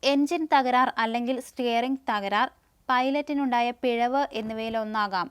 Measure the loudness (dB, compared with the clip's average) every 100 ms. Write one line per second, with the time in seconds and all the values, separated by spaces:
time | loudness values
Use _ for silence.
0 | 2 2 2 0 2 2 4 4 2 2
1 | -2 -2 -2 -4 -6 -4 -2 0 0 -4
2 | -2 -2 0 0 0 _ _ _ -2 0
3 | 2 -2 -2 -2 0 2 0 0 -2 0
4 | 0 0 -2 -4 -6 -6 -4 -4 -4 -2
5 | -2 -2 -4